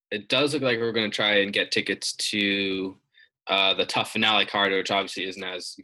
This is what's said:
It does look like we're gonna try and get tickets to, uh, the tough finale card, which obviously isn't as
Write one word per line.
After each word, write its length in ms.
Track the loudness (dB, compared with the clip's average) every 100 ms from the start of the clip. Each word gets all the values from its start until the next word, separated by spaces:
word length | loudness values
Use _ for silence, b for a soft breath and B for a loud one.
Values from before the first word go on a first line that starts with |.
| _
It 180 | -10 -2
does 240 | 0 2
look 80 | 0
like 180 | 0 0
we're 120 | 0
gonna 160 | 0 0
try 300 | 0 2 4
and 120 | 2
get 200 | 0 0
tickets 420 | -2 -2 -2 -4 -4 -4
to, 680 | 0 0 0 0 -2 -4 -8 _ b b _ -2
uh, 280 | 2 4 2
the 100 | 0
tough 260 | -2 -2
finale 320 | 0 2 2
card, 280 | 2 2 2
which 180 | 2 0
obviously 340 | 0 -2 -4
isn't 200 | -8 -8
as 320 | -8 -8 -10 -14